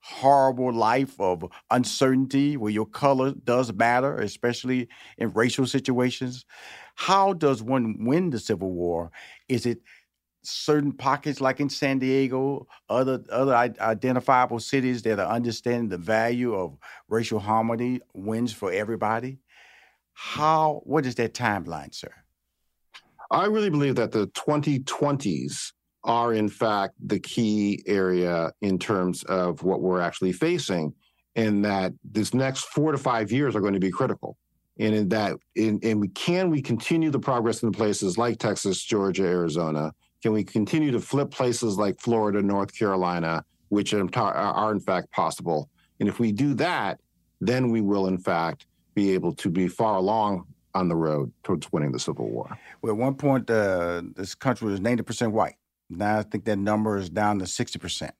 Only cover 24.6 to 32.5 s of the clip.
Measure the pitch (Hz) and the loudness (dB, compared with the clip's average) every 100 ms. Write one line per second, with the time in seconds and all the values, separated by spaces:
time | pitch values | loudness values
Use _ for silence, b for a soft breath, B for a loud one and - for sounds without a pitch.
24.6 | 147 135 135 - 147 143 104 73 64 - | 0 -2 -2 -2 0 0 -2 -4 -4 -8
25.6 | - _ _ _ - 117 120 113 104 - | -12 _ _ _ 0 2 2 2 0 0
26.6 | 113 104 98 _ - 98 - - 110 107 | 0 2 -2 _ -4 -4 -2 0 2 2
27.6 | 101 104 - 101 92 90 87 85 80 - | 2 -2 0 2 2 2 2 0 -2 -2
28.6 | 101 92 - 101 92 87 - 95 90 80 | -2 0 0 0 0 -2 -2 0 0 0
29.6 | 87 95 90 90 87 - 92 90 160 175 | -2 0 0 0 -2 -2 -4 0 0 0
30.6 | 139 92 76 - _ _ _ - 110 104 | -2 -2 -2 -8 _ _ _ -2 2 2
31.6 | 104 98 92 - - 104 101 123 135 | 2 0 -2 -6 -6 -4 0 0 0